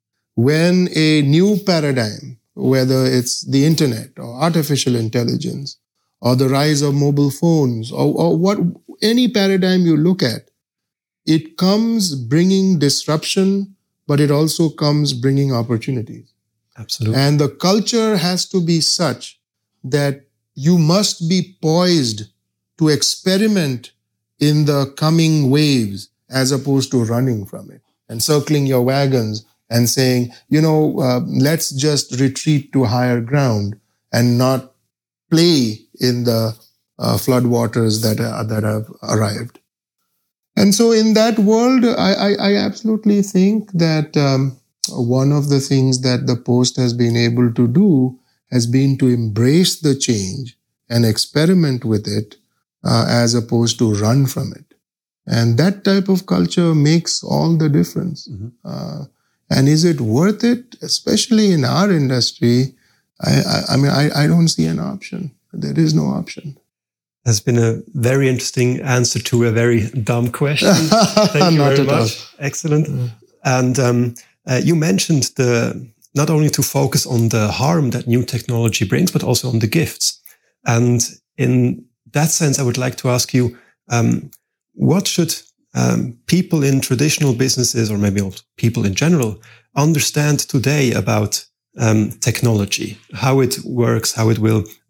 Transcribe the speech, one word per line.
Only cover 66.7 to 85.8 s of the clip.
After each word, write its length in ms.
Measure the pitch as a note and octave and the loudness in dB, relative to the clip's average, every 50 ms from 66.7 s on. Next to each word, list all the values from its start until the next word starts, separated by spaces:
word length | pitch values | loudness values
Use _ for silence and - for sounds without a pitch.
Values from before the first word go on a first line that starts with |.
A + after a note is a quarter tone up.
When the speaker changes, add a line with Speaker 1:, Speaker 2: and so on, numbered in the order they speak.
| _ _ _ _ _ _ _ _ _ _ - | _ _ _ _ _ _ _ _ _ _ -2
Speaker 2:
Has 140 | B2 A2 G#2+ | -2 -2 -2
been 180 | - - A#2+ A#2 | 0 0 0 2
a 240 | A#2 A2+ A2+ A2 - - - | 2 0 0 -4 -8 -10 -6
very 340 | C3+ A2+ B2 C3 C#3 C#3 C3 | -2 0 0 2 2 2 0
interesting 500 | B2+ B2 - - - C3 B2 B2 B2 - | 0 -2 -4 -6 -2 0 0 0 0 -2
answer 380 | - C3+ B2 B2 B2 - - A2+ | -2 -2 0 0 0 0 -2 -4
to 260 | - - - A#2+ A#2+ | -4 -2 0 2 2
a 60 | A#2 | 2
very 380 | A2 A#2 A#2 A#2+ A#2+ A#2 G#2+ A#2 | 2 2 2 2 2 2 0 -2
dumb 420 | - C3+ G#2+ - A#2+ A#2+ A#2+ A#2+ | -4 -6 -4 -2 -2 -2 -2 -4
question. 420 | A#2+ - D3+ C#3 D3+ C#3+ - - F#3+ | -4 -2 -4 -2 -2 0 2 2 2
Speaker 1:
<laughs> 0 | |
Speaker 2:
Thank 800 | - D#3+ D#3 G#3+ A3+ G#3+ - - G#3+ G#3+ F#3 - D3 F#3 F3 E3 | 2 2 2 2 2 2 2 2 2 2 2 2 2 2 4 4
you 40 | D3+ | 4
Speaker 1:
Not 180 | C#3+ C#3 C3+ | 4 4 2
Speaker 2:
very 120 | C#3 C#3 C3+ | 2 2 2
Speaker 1:
at 20 | |
all. 120 | C#3 A#2+ | 2 0
Speaker 2:
much. 260 | A2+ A2 - - - - - - | 0 -2 -4 -8 -14 -20 -16 -10
Excellent. 500 | C#3 C#3 - - - D#3+ D3 D3+ D#3+ - | -10 -8 -8 -6 -4 0 0 0 0 0
Speaker 1:
Yeah. 200 | C#3 B2+ B2 A#2+ A2+ - _ _ _ _ - | -2 -4 -6 -6 -8 -12 _ _ _ _ -4
Speaker 2:
And, 360 | C#3+ B2+ B2+ B2+ B2+ B2+ C3+ | -2 0 0 0 0 0 0
um, 360 | C3 B2 A#2+ A#2+ B2 A#2+ A#2 - - _ _ _ - - | 0 2 2 2 0 -2 -4 -10 -16 _ _ _ -6 -4
uh, 140 | B2+ B2 - | -2 0 0
you 120 | D3 E3+ | 2 2
mentioned 560 | E3 D#3 E3+ F#3+ F#3 - - E3 C#3 A#2+ - - - | 2 2 0 0 0 0 0 0 0 0 -2 -2 -2
the, 520 | C3 B2 A#2+ A#2 A#2 A#2 A#2 - B2+ - _ _ _ _ - | 0 2 2 0 0 -2 -4 -8 -14 -18 _ _ _ _ -2
not 160 | - D3 D3+ | -2 0 2
only 220 | D#3+ D3+ D#3 D3 | 2 2 2 2
to 100 | - - | 0 0
focus 460 | C3+ - - C#3 C#3 C3+ - C#3+ - - | -2 -2 0 0 0 0 0 -2 -2 0
on 220 | C3 A#2 A#2 A2+ | 0 0 0 2
the 180 | A2+ A2+ G#2+ G#2 | 0 0 0 0
harm 420 | - - B2+ D3 E3+ E3 C#3+ B2 | -2 0 0 0 2 0 0 0
that 160 | A2+ B2 - A#2+ | -2 -4 -2 0
new 160 | A#2 B2+ A#2+ | 0 0 0
technology 600 | - - A#2 - - B2 A#2 A#2 A2+ G2 - A2 | -2 -6 -6 -4 -4 -2 -2 -2 -2 -2 -2 -2
brings, 260 | F#2 - - F3+ F3+ | -2 0 0 0 0
but 120 | - D3+ - | 0 -2 -2
also 260 | - B2+ - - B2+ | 0 -2 -2 -2 -2
on 80 | A#2 A2+ | -2 0
the 100 | A2 G#2+ | 0 0
gifts. 540 | - E3 D3 - - - - - - - _ _ _ _ _ _ _ _ - | 0 0 -2 -2 -4 -6 -6 -6 -6 -8 _ _ _ _ _ _ _ _ -4
And 380 | - A#2+ A#2 A#2+ A#2+ A#2+ A#2+ A#2+ - - - _ _ _ | -2 0 2 2 2 2 0 -2 -4 -8 -14 _ _ _
in 480 | - C3 B2 B2+ B2 B2 B2 - - - _ _ _ _ _ | -4 -2 0 2 2 2 0 -2 -4 -10 _ _ _ _ _
that 180 | - D3+ D3+ D#3+ | -4 -2 0 0
sense, 300 | - - E3 C#3+ C3 - | 0 0 0 0 0 0
I 40 | C#3 | -2
would 140 | B2 A#2 B2+ | -2 -2 -2
like 180 | B2+ B2+ B2+ - | -4 -4 -4 -4
to 120 | - C3 | -2 -2
ask 240 | B2 B2 - - - | 0 0 -2 0 0
you, 240 | B2+ B2 A#2+ - - _ _ _ _ _ - | 0 0 0 -2 -8 _ _ _ _ _ -4
um, 400 | A#2+ A#2 A2+ A#2 A#2 - - - - - _ _ _ _ _ _ _ | -2 0 0 0 0 -2 -4 -10 -20 -20 _ _ _ _ _ _ _
what 340 | - C3+ C3 D3+ G3 F#3+ - | -2 0 2 2 2 0 -2
should, 280 | - - E3+ D3+ - - - _ _ _ _ _ - | 0 -2 -2 -2 -2 -8 -12 _ _ _ _ _ -4
um, 440 | B2+ | -2